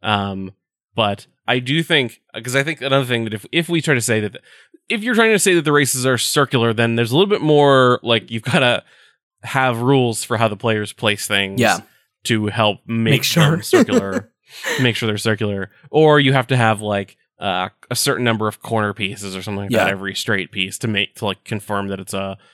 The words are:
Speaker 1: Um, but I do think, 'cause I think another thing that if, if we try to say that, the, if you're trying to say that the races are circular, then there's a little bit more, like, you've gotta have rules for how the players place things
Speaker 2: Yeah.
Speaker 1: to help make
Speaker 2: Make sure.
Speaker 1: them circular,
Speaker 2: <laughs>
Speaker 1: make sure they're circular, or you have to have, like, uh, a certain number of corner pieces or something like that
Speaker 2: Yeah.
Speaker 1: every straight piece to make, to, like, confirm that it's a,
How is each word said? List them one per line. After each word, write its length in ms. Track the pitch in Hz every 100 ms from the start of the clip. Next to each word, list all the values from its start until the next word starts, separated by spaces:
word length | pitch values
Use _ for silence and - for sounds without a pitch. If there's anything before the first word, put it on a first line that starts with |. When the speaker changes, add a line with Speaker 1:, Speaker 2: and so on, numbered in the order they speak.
Speaker 1:
Um, 500 | 98 104 98 98 95 - _ _ _
but 320 | - 107 98 - _ -
I 120 | 127
do 240 | 123 156
think, 380 | 160 160 120 - _ -
'cause 140 | 117 127
I 60 |
think 180 | 139 156
another 240 | 135 135
thing 200 | 123 120
that 100 | 113
if, 100 | 107 -
if 160 | 165 170
we 120 | 170
try 120 | 156
to 60 | 131
say 200 | 110 110
that, 120 | 104
the, 80 | - - - _ _ -
if 140 | 202
you're 120 | 220
trying 180 | 220 226
to 60 | 208
say 160 | 196
that 80 | 175
the 100 | 151
races 340 | 147 139 135 127
are 120 | 123
circular, 540 | - 151 139 131 117
then 240 | 110 117 117
there's 140 | 117
a 40 | 135
little 120 | 196
bit 120 | 208
more, 580 | 151 147 143 135 127 123
like, 280 | 113 113 -
you've 120 | 110
gotta 420 | 113 127 127 104 - _ _ _ _ _
have 380 | - 135 131 117
rules 440 | 123 139 123 110
for 120 | - 113
how 100 | 113
the 80 | 101
players 360 | 120 107 104
place 340 | - 113 104 -
things 340 | 101 98 98
Speaker 2:
Yeah. 200 | 113 90 - _ _ _
Speaker 1:
to 220 | - 110 104
help 340 | 104 107 101 -
make 240 | 113 113
Speaker 2:
Make 120 | 113
sure. 260 | - 170 151
Speaker 1:
them 120 | 165
circular, 680 | - 370 247 247 196 190 - _ _
Speaker 2:
<laughs> 260 | - - 151
Speaker 1:
make 160 | 127 110
sure 100 | 113
they're 120 | 104
circular, 520 | 117 107 104 98 95 _ -
or 280 | 151 156 147
you 120 | 135
have 140 | 135 123
to 80 | 127
have, 240 | 113 107
like, 360 | 104 101 98 _ _ -
uh, 300 | 92 92 92 - -
a 60 | 127
certain 280 | - 131
number 220 | 120 113 107
of 140 | -
corner 320 | - 113 104
pieces 420 | 98 98 104 101 95
or 60 |
something 220 | 95 101
like 60 | 98
that 160 | 104 95
Speaker 2:
Yeah. 60 |
Speaker 1:
every 220 | 98 98
straight 360 | 90 - 101 90
piece 280 | 104 95 -
to 100 | 117
make, 260 | 101 101 -
to, 100 | 104
like, 180 | 95
confirm 440 | - 110 - 104 98
that 120 | 98
it's 140 | 92
a, 240 | 98 98 95 _